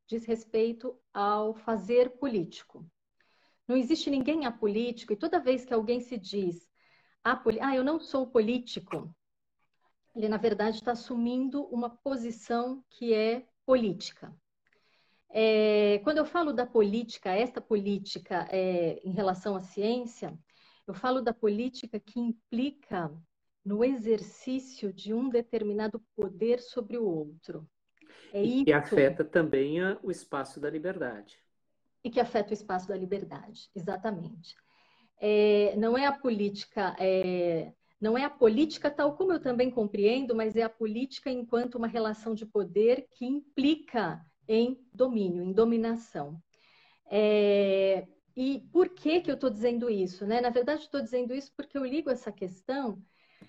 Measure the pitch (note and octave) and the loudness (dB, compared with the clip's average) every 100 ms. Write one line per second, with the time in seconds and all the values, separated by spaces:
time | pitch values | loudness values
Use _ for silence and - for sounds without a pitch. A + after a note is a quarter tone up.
0 | - A3+ A3+ A3+ - A3 A3+ A3+ B3+ - | -8 -6 -4 -6 -2 0 0 -2 -8 -12
1 | _ G3+ G3+ G#3 G#3+ A3 - A3 F#3 A#3+ | _ -2 0 0 0 -4 -4 -4 2 4
2 | B3 - C#4 A3 E3 - - - E3 _ | 4 2 -2 -2 -4 -10 -20 -20 -20 _
3 | _ _ _ _ _ _ - C4 A#3+ D#4+ | _ _ _ _ _ _ -2 0 2 0
4 | D4+ C#4 B3+ D#4+ B3+ - G#3+ G#3 A#3+ A#3+ | 0 0 0 0 -2 -2 0 0 -2 -4
5 | - G#3 E4 F4 B3+ B3+ - A#3 G#3+ B3 | -6 -4 0 0 2 0 0 -2 0 -2
6 | B3 A#3 - G3+ F3+ E3+ _ _ _ _ | -4 -10 -6 -4 -2 -4 _ _ _ _
7 | _ _ A3+ B3+ A3+ A3 C4+ C4 C4 D#4+ | _ _ -2 0 0 0 0 0 0 -2
8 | - C4+ B3+ A#3+ G#3+ B3+ B3 F#3+ - D#3 | -2 -4 0 2 2 -2 -6 -12 -8 -10
9 | E3 - _ _ _ _ _ _ _ _ | -10 -18 _ _ _ _ _ _ _ _
10 | _ A#3 G#3+ G#3+ A3+ G#3 G#3+ A3 - A#3 | _ -4 -2 0 0 2 0 -2 -4 -4
11 | - A#3+ A#3 B3+ C4+ C#4 - A#3 A#3+ - | -4 -2 -2 -2 -2 -4 -4 -4 -6 -6
12 | C#4 C4 A#3 A3+ - A#3 B3 C4 - - | -6 -4 -6 -8 -4 -2 -2 -6 -12 -6
13 | A#3+ G#3+ A3 A#3+ - _ - C4 A3 F#3 | 0 2 2 -2 -6 _ 2 4 2 -4
14 | - - - - _ _ _ _ _ _ | -10 -16 -20 -20 _ _ _ _ _ _
15 | _ _ _ G#3+ A3 G#3+ G#3+ G#3 G#3 G#3 | _ _ _ 2 4 6 6 6 6 4
16 | G#3 D4+ D4+ F4 D#4 A#3 B3 A#3 G3+ A3+ | 2 2 2 0 0 0 2 4 4 2
17 | A#3 - F#3+ F#3+ B3 A#3+ - G#3+ G3 G3 | -4 -8 -2 0 0 -4 -2 0 0 -2
18 | G3+ F3 - F3 - F#3+ F#3 F3+ E3 - | -4 -12 -6 -4 -2 0 0 2 0 -2
19 | F#3+ F#3 F#3+ F#3 G#3+ F#3+ F#3 - G#3+ B3 | -4 -2 0 -2 -4 -6 -6 -4 -2 -2
20 | A#3 - F#3 D#3+ _ _ _ _ - F#3 | -4 -10 -12 -14 _ _ _ _ -14 -4
21 | B3+ C4 A#3 A3+ G#3+ G#3 B3+ - A3+ G#3 | -2 0 0 0 0 0 -2 -6 -10 -10
22 | - A#3+ A#3+ A3+ - A#3 C#4 C#4+ - F3+ | -8 -4 -4 -4 -4 -2 -2 -4 -8 -6
23 | D#3+ D#3+ - _ _ _ G3 G#3 B3+ C4 | -6 -8 -20 _ _ _ -4 0 2 2
24 | A3 G#3+ - - - C4 - - G3+ F#3+ | 0 0 -2 -12 -6 -6 -6 -8 -8 -6
25 | G3+ A3+ C4 A#3 A#3 A3+ G#3 G#3 G#3+ A3+ | -4 -2 0 -2 0 -4 -2 -2 -4 -6
26 | _ - G3 F3 A3+ A#3+ - B3+ G3+ A#3+ | _ -6 -6 -2 0 0 -2 -8 -6 -4
27 | G#3+ D#3+ D3+ D#3+ - D#3+ D#3 _ _ _ | -2 -2 -6 -12 -14 -14 -16 _ _ _
28 | _ - - G3+ G#3+ B3+ C4+ D3 - F#3+ | _ -20 -8 -2 0 4 4 4 4 4
29 | C3+ - D#3 F3 D#3 C3+ C#3+ E3 F#3+ G3+ | 4 4 2 2 4 2 2 0 -2 -2
30 | G3 E3 - C#3+ C3 - D3 D#3+ E3+ F#3 | -6 -8 -6 -8 -8 -8 -6 -6 -6 -6
31 | B2+ G#2+ - _ _ _ _ _ _ _ | -6 -8 -16 _ _ _ _ _ _ _
32 | A#3 B3 A#3 A3 G3+ G#3 - F#3 - F#3+ | -4 -2 0 0 -2 -4 -4 -6 -4 -6
33 | F#3 G3 E3+ - G#3+ - - F#3+ E3+ F#3+ | -4 -6 -8 -14 -18 -20 -16 -12 -8 -6
34 | A3 F#3 E3 E3 - - _ _ _ _ | -6 -6 -10 -14 -20 -20 _ _ _ _
35 | _ - G#3 G#3 G#3 G#3 G#3 G3+ A3+ B3 | _ -4 2 4 6 6 4 2 2 2
36 | C#4+ C#4 B3+ G#3 G3+ G3+ - A3 F#3 - | 2 0 -2 0 -2 -4 -10 -4 -4 0
37 | F#3+ F#3+ F#3 F3+ F3 E3 D#3 - _ - | 0 2 0 0 0 -2 -4 -14 _ -4
38 | G#3+ A#3+ C#4+ - A3+ A3 D#4 - D4 D4 | -2 0 -2 4 6 6 0 0 -2 0
39 | D4 C#4+ F#4+ E4 C4 A#3 B3+ B3 G#3 G3+ | 0 2 0 0 0 0 0 0 -2 2
40 | G3+ B3+ B3+ A3 A3 A3 A3 - A3 A3 | 2 2 0 -2 0 0 -2 -2 -4 -4
41 | C4+ - C#4 B3 A#3 A#3 B3 B3 A3+ A#3 | -6 -8 -6 -6 -2 -2 -2 -4 -4 -2
42 | A3 G#3+ A3+ A3 A3 G#3 F#3 G3+ A3+ C4 | -2 -4 -6 -6 -2 -2 0 4 4 4
43 | - - B3 C#4+ - - C#4 D#4 - A#3+ | -2 -8 -4 -4 -4 0 2 2 -2 -2
44 | F3 D#3+ - _ - A3 A#3+ C4 _ G3 | -2 -4 -14 _ 0 2 2 -2 _ 0
45 | B3+ A3+ F#3 F3 F3+ F#3+ A#3 A#3 A3+ A3+ | 0 2 0 -2 0 2 4 2 0 -4
46 | - E3+ C#3+ E3 _ _ _ _ _ _ | -8 -10 -10 -12 _ _ _ _ _ _
47 | - G3+ G#3+ G#3 G3+ G3+ G3 G3 F#3+ F#3+ | -2 2 4 6 6 4 4 4 4 2
48 | F#3 _ _ - C4 C4 - E4 F4+ - | -2 _ _ -4 -2 -4 0 2 2 2
49 | D4 F4 E4+ C4+ C4 G#3 A#3+ A#3+ A#3+ G#3 | 0 0 0 -2 -2 0 -2 0 -2 -2
50 | F#3 - G3+ A#3 A#3+ A#3+ C#4+ D4+ - C#4 | -2 -4 -2 0 2 0 0 -2 -4 -6
51 | A3+ B3+ A#3+ C4 C#4 - - C#4 B3+ D4 | -2 -2 -2 -6 -10 -14 -8 -6 -4 -4
52 | C#4+ B3 - G3+ F#3 F#3 - C4+ B3 F#3+ | -2 -4 -6 -8 -10 -10 -8 -4 -4 -8
53 | - _ _ - | -14 _ _ -20